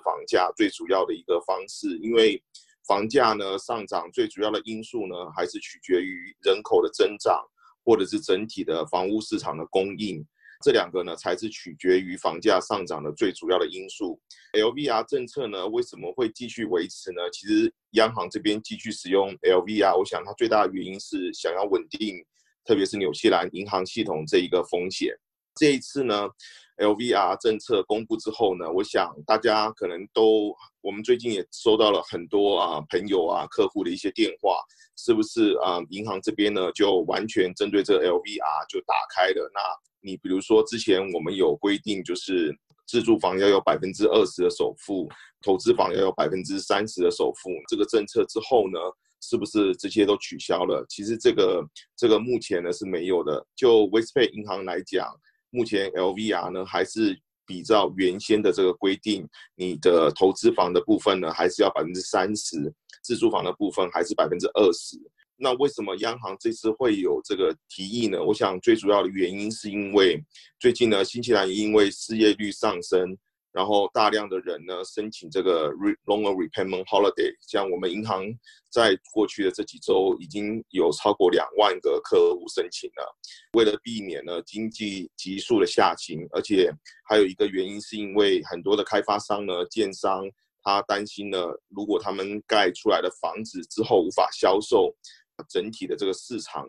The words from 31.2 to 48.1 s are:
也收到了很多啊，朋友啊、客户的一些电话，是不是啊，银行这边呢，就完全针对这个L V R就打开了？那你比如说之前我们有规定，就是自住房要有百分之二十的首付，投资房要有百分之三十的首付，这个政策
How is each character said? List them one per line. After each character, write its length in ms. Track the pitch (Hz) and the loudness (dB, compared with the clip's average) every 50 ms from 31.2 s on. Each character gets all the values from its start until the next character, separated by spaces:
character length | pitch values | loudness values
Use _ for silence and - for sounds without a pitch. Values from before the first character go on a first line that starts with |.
| - 120 107 | 2 -2 -4
也 120 | 95 85 - - | -4 -4 -6 -8
收 240 | - - - 214 | -2 4 4 6
到 140 | 220 110 107 | 6 6 4
了 120 | 101 85 - | 4 2 0
很 220 | - 107 85 85 78 | -4 -8 -10 -6 -2
多 300 | 104 101 101 101 101 87 | 0 2 2 4 2 2
啊， 240 | 98 87 78 76 76 - | 0 0 -2 -4 -6 -2
朋 180 | 95 87 98 | -4 -4 -2
友 200 | 101 98 92 80 | 0 0 2 2
啊、 200 | 90 90 85 76 - | 2 0 -2 -4 -4
客 180 | - - 101 92 | 0 0 0 0
户 160 | - 104 92 | 0 -2 -4
的 60 | 87 | -4
一 60 | 87 | -4
些 140 | 95 - 98 - | -4 -6 -6 -2
电 180 | - 107 95 - - | 0 0 0 -2 -2
话， 160 | - 98 87 - - _ _ _ - _ _ | 0 0 0 0 -4 _ _ _ -20 _ _
是 160 | - - 120 113 | -8 0 0 2
不 100 | 107 107 | 2 2
是 300 | - - 117 107 104 85 - 71 | -2 0 2 2 2 2 2 0
啊， 180 | 92 90 87 85 80 | 0 0 -2 -4 -8
银 160 | 95 98 107 | -10 -10 -8
行 120 | 113 95 95 - | -6 -6 -6 -4
这 100 | 110 - | -6 -2
边 200 | 104 101 104 104 | 0 0 0 0
呢， 200 | 98 92 85 - | 0 -2 -2 0
就 280 | - 101 101 95 90 80 | 2 2 2 4 2 0
完 220 | 82 95 95 104 110 | 0 -2 -4 -4 -2
全 240 | - 107 92 90 90 | 0 0 0 0 0
针 160 | - 104 101 | -4 -2 0
对 120 | 101 101 92 | 0 0 2
这 160 | 101 98 90 | 4 2 2
个 80 | - | 4
L 100 | 90 85 | 2 2
V 200 | 87 - - 104 - | 0 -2 -4 -10 -6
R 260 | - 78 76 76 78 - | -4 -4 -4 -4 -6 -6
就 100 | - 92 | -8 -8
打 140 | - - 110 - - - - | -4 -2 -2 -2 -2 -4 0
开 140 | 92 92 95 95 | 0 2 2 2
了？ 180 | 95 76 - 98 | 0 -2 -4 -6
那 80 | 101 101 92 82 - _ _ _ _ | -6 -4 -6 -6 -8 _ _ _ _
你 160 | - 98 92 | -14 -12 -12
比 120 | - - 92 | -8 -6 -4
如 100 | 92 95 | -4 -2
说 220 | - - 110 110 107 | 2 4 4 4 4
之 160 | - 117 110 | 4 0 -4
前 240 | - 107 95 92 98 95 87 | 0 2 2 2 2 -2 -4
我 80 | 80 | -6
们 140 | 78 85 101 | -6 -4 0
有 200 | 95 90 78 73 | 2 2 2 2
规 200 | - - 101 101 101 | 2 0 0 0 0
定， 260 | - 107 101 95 82 | -2 -4 -6 -6 -4
就 100 | - 87 | -6 -6
是 400 | - - 95 95 87 82 76 71 - _ _ _ _ _ | -6 -4 -2 0 0 0 0 -4 -8 _ _ _ _ _
自 160 | - - 120 - | -2 0 0 4
住 160 | 113 110 - | 4 4 4
房 180 | - 90 92 95 | 4 0 2 4
要 100 | 101 101 | 6 6
有 100 | 98 95 - | 6 6 4
百 160 | - 78 76 | 2 0 0
分 120 | 92 95 92 | -2 -6 -4
之 140 | 101 104 | 0 2
二 180 | - 92 110 98 | 4 4 4 4
十 160 | 90 - 90 90 | 2 2 0 0
的 80 | 87 | 0
首 240 | - - 87 - - - | 0 0 -2 -4 -4 -8
付， 300 | - - 101 92 80 - - - - - _ _ - | -8 -6 -4 -4 -4 -6 -10 -18 -20 -20 _ _ 0
投 140 | 101 95 | 0 0
资 160 | 92 - 117 113 | 2 4 2 4
房 180 | - 95 92 85 | 4 4 0 2
要 80 | 92 | 0
有 120 | 98 95 - | 0 0 2
百 160 | - 76 78 | 0 0 0
分 160 | 92 95 92 | 0 -4 -4
之 160 | - 98 98 | -4 -6 -4
三 260 | - - 101 98 107 | -2 0 0 0 0
十 140 | 110 - 90 90 | -2 -2 0 0
的 80 | 87 | 2
首 220 | 87 - 92 - - | 2 2 0 -2 -2
付， 180 | - - 92 87 78 - | -6 -8 -10 -10 -10 -8
这 100 | - 117 | -4 -2
个 80 | 101 104 | -2 0
政 200 | - - 107 104 | 2 2 0 0
策 180 | - | 0